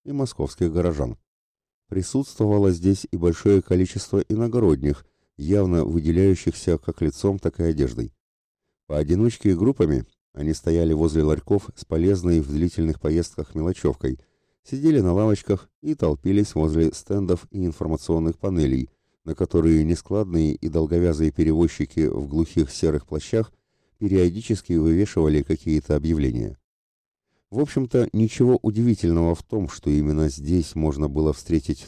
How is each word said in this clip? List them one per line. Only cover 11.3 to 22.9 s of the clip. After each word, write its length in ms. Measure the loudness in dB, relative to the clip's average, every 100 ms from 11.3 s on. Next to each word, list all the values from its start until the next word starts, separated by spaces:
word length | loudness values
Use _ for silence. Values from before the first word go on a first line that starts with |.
| 0 0 -2 -2
с 120 | -16 -6
полезной 540 | 0 0 2 2 0
в 100 | 0
длительных 500 | -2 -2 -2 -2 -2
поездках 540 | -2 -2 -4 -8 -10
мелочёвкой – 640 | -6 -4 -2 -2 -2 -4 -6 _ _ _ _
сидели 360 | -12 -2 2 4
на 120 | 4
лавочках 560 | 2 2 0 0 -4 -6 _
и 120 | -8
толпились 600 | -2 -2 -2 0 0 0
возле 380 | 0 0 2 0
стендов 540 | -2 -6 -4 -2 -4 -6
и 140 | -6
информационных 720 | -6 -4 -6 -6 -2 -2 -2 -4
панелей, 500 | -4 0 0 -2 -4 _ _ _
на 100 | -10
которые 500 | -6 -2 2 4 4
нескладные 720 | 2 -2 -4 -4 -2 0 0
и 140 | -2 -4
долговязые 600 | -2 0 0 0 2 0
перевозчики 760 | 2 0 2 0 -2 -6 -2 -2
в 200 | -2 -4
глухих 440 | -2 -2 -2 -2
серых 360 | -2 -2